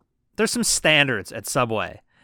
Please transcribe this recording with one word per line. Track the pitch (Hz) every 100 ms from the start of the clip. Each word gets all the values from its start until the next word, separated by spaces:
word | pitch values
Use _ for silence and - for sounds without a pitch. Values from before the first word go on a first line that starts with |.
| _ _ _ -
there's | 214
some | 240
standards | 220 - 165 151 139 110 90
at | 113 -
Subway | 139 123 107 87 - _ _